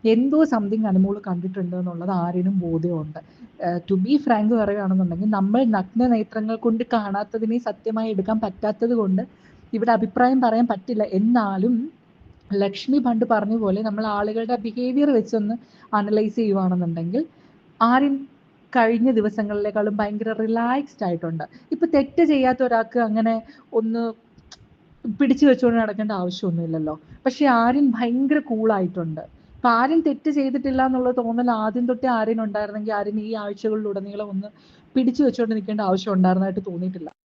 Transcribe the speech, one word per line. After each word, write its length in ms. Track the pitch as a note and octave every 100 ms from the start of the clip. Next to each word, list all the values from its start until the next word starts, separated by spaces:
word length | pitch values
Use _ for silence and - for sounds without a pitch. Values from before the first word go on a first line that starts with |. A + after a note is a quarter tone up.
എന്തോ 400 | A3+ A#3 C4+ D4+
something 420 | D4+ A#3 G3+ A3 G#3+
അനുമോൾ 340 | F#3+ F#3+ G3+ G3+
കണ്ടിട്ടുണ്ട് 480 | F3 F#3 F#3+ F3+ F3+
എന്നുള്ളത് 340 | F3+ E3+ F3+
ആര്യനും 480 | F#3 E3+ F3+ F#3 G3
ബോധ്യമുണ്ട്. 600 | F3 E3 F3 E3 D3+ D3+ - - - - F3+
ഏഹ്, 140 | F3 E3+
to 80 | F#3+
be 140 | G3+ C#4+
frank 400 | C#4+ G#3+ G#3+ A#3
പറയുകയാണെന്നുണ്ടെങ്കിൽ 760 | G3+ G3+ G3 F#3+ F#3 E3+ G#3
നമ്മൾ 340 | G#3 G3 A#3
നഗ്ന 420 | B3 G#3 F#3 A3+ B3
നേത്രങ്ങൾ 500 | A3+ G#3+ A3 G#3+ A3+
കൊണ്ട് 280 | A#3 A3+ A#3
കാണാത്തതിനെ 680 | A#3 G3+ G3 G#3 A3+ A3 A#3+
സത്യമായി 520 | A3+ G3+ A3+ A3 A3+
എടുക്കാൻ 300 | G3 F#3+ A3
പറ്റാത്തത് 540 | G#3 F#3+ G#3+ G#3+ A#3
കൊണ്ട് 280 | A#3+ G3 F#3 B3+ - - - -
ഇവിടെ 200 | A3+ A#3
അഭിപ്രായം 480 | A3+ A3 - B3 C4+
പറയാൻ 260 | B3 A3+ A#3+
പറ്റില്ല. 360 | G3+ - A3
എന്നാലും 880 | G#3 F#3+ A3 A#3+ G#3 F#3+ A3+ A#3 D4 - _ _ - - _
ലക്ഷ്മി 440 | G3+ G3 G3 - C#4
പണ്ട് 260 | A#3+ A3+ A#3+
പറഞ്ഞ 260 | A3 G3+ A3+
പോലെ 260 | G#3 G3
നമ്മൾ 240 | A3 G#3 A3
ആളുകളുടെ 500 | G3+ G#3+ A3 A3+ A#3+
ബിഹേവിയർ 540 | A3 A3+ B3 C4 D4
വെച്ചൊന്ന് 440 | B3 G#3+ A3+ G#3 A#3+ - _ -
അനലൈസ് 420 | G#3 G#3 G#3+ G#3+ A3+
ചെയ്യുവാണെന്നുണ്ടെങ്കിൽ 880 | G#3+ G3 F#3 F3+ E3+ E3 E3+ A3+ E4 _ - _ _ _
ആര്യൻ 340 | A#3 B3+ C#4+ C#4 C#4 _ _ _ _ B3+
കഴിഞ്ഞ 340 | A3+ A#3 B3
ദിവസങ്ങളിലേക്കാളും 840 | A3 G#3 G#3 G#3 G#3 G#3 G#3 G#3 G#3
ഭയങ്കര 360 | G#3 G#3 A3+
റിലാക്സ്ഡ് 720 | A3 A3 A3+ A#3 C4+ C#4+ - F#3+
ആയിട്ടുണ്ട്. 380 | E3+ E3 E3 D3+ - _
ഇപ്പൊ 140 | - E4+
തെറ്റ് 300 | D4+ C#4 -
ചെയ്യാത്ത 380 | D#4+ C#4+ B3+ B3+
ഒരാൾക്ക് 380 | B3+ A3+ A3+ B3
അങ്ങനെ 420 | A3 G#3+ A3+ A3+ A3+ - _
ഒന്ന് 400 | A3+ A3 A#3 A#3 A3+ _ - _ - - _ _ _ A#3+
പിടിച്ചു 380 | G#3 C#4 C4+ D4
വെച്ചുകൊണ്ട് 340 | B3+ B3 A#3
നടക്കേണ്ട 320 | A3 G3+ G#3+
ആവശ്യമൊന്നുമില്ലല്ലോ. 880 | G3 F3+ F3+ F#3+ E3+ E3 D#3+ D#3 D#3 - -
പക്ഷെ 220 | C4 B3+ C#4+
ആര്യൻ 460 | A#3+ A#3 C4+ C#4+ A3+
ഭയങ്കര 420 | A#3+ A#3+ C4+ D4+
കൂളായിട്ടുണ്ട്. 840 | D4 A3 A3 G3+ F3+ F#3 E3 D#3 - - _
ഇപ്പൊ 140 | - B3
ആര്യൻ 320 | A#3 C4 E4
തെറ്റ് 300 | D#4+ C#4 D#4
ചെയ്തിട്ടില്ല 560 | D4 C4+ B3+ C4+ C4 C4
എന്നുള്ള 240 | B3+ B3+
തോന്നൽ 400 | B3 A3+ A#3 B3
ആദ്യം 360 | A3+ G#3+ A#3+ B3
തൊട്ടേ 220 | B3 C4
ആര്യൻ 340 | A#3 A3 A3+
ഉണ്ടായിരുന്നെങ്കിൽ 500 | A3 G#3 G#3 G#3+ G#3+
ആര്യൻ 280 | G#3 G#3 G#3+
ഈ 120 | G#3+
ആഴ്ചകളിലുടനീളം 1000 | A3 G3+ G3+ A3 G#3+ G#3 G3 G3 G3+ G#3
ഒന്ന് 180 | G3 G#3 _ _ - _
പിടിച്ചു 300 | C4 B3+ B3
വെച്ചുകൊണ്ട് 300 | C#4 - A3+
നിൽക്കേണ്ട 260 | A3 F#3+ G#3+
ആവശ്യം 320 | G3 F#3+ G3+
ഉണ്ടായിരുന്നതായിട്ട് 480 | F#3+ F#3 F#3 F#3+ F#3+
തോന്നിയിട്ടില്ല. 500 | F#3+ F3 F#3 F3+ D3+ _